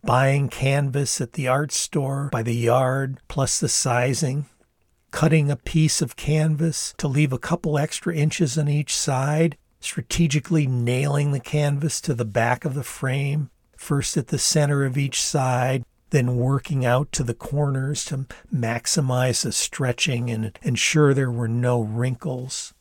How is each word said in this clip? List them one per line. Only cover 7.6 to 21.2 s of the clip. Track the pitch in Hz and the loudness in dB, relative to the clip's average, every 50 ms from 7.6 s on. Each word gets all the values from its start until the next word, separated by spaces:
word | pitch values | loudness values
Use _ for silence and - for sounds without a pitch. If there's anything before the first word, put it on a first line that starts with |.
| - 165 147 | -2 -2 0
extra | 143 151 151 - - - 185 170 | 0 0 -2 -4 -6 -4 -4 0
inches | 156 147 156 - - 180 135 120 | 2 0 0 2 0 0 0 0
on | 156 147 | 0 0
each | 147 147 147 147 - - | 2 0 0 0 -2 -4
side, | - - - 135 127 135 143 151 156 165 170 - _ _ _ _ _ | -2 -2 0 0 0 0 0 2 2 2 2 0 _ _ _ _ _
strategically | - - - - - _ - - 170 151 139 151 - - 170 160 147 | -12 -8 -6 -8 -6 _ 0 2 2 4 2 0 0 2 2 2 2
nailing | 131 127 123 120 120 127 127 143 143 143 143 143 147 | 2 0 0 0 0 0 0 0 0 0 0 0 0
the | 139 135 | 0 -2
canvas | - - - 147 147 143 143 143 156 151 - - | -4 -2 -2 0 0 0 0 0 -2 -2 -4 -4
to | - - 135 | -4 -4 -2
the | 117 120 | -2 -2
back | 107 98 120 113 120 123 120 - | 0 0 2 2 2 0 0 -2
of | 156 131 | -4 -4
the | 147 - | -4 -8
frame, | - - - - 131 127 139 139 139 147 151 143 - _ _ _ _ _ | -8 -8 -4 -2 -2 0 0 -2 -2 -2 -2 -4 -6 _ _ _ _ _
first | - - - 147 143 139 - - | -20 -4 -2 -2 0 0 0 -2
at | 160 123 | -4 -2
the | - - | -2 -2
center | 131 - - - 156 147 143 147 139 139 | 0 0 2 4 4 2 2 2 0 0
of | 135 127 | 0 0
each | 143 139 135 - - | -2 -2 -2 -2 -4
side, | - - - 147 131 131 123 127 127 131 131 131 123 _ _ _ _ _ | -4 0 0 0 2 2 2 2 2 2 0 -2 -4 _ _ _ _ _
then | - 143 120 123 123 | 0 2 2 2 0
working | 120 120 131 139 131 - - 156 135 127 | 0 2 2 0 0 -2 -2 -2 0 2
out | 120 120 131 151 - - | 2 2 2 2 -2 -4
to | - 135 | -4 -2
the | 117 113 | -2 -4
corners | - - - 139 147 147 139 135 131 131 139 147 - - | -6 -6 -4 -2 0 0 0 0 -2 -2 -4 -4 -6 -6
to | - 143 131 135 _ - - - - - | -6 -6 -6 -6 _ -12 -20 -10 -6 -4
maximize | 131 117 113 117 120 - - - 165 139 131 123 127 127 127 117 - - | -2 0 0 -2 -2 -2 -2 0 0 0 2 2 2 2 2 0 0 -2
the | 117 | -2
stretching | - - - - - - 139 123 120 - - 165 131 117 123 120 | -2 -4 -4 -4 -4 -2 -2 -2 0 0 0 0 0 -2 -2 -2
and | 113 110 110 107 - - | -2 -4 -4 -6 -8 -6
ensure | - - 123 110 - - - 156 151 143 135 | -2 -2 0 0 0 2 4 6 6 6 6
there | 139 | 4